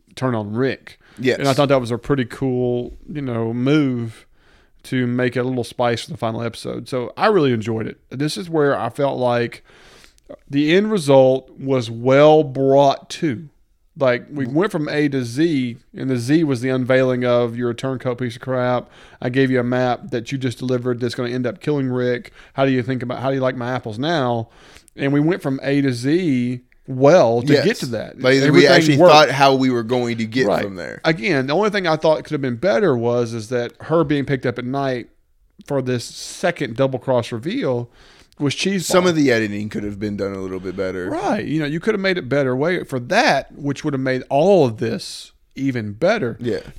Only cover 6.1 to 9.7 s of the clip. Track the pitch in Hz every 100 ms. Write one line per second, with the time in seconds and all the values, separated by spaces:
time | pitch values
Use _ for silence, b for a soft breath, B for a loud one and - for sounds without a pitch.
6.1 | - 113 113 117 - 123 123 120 127 117
7.1 | - 196 202 139 117 107 113 110 - _
8.1 | 127 151 208 175 160 143 113 117 - 139
9.1 | 131 123 120 117 - b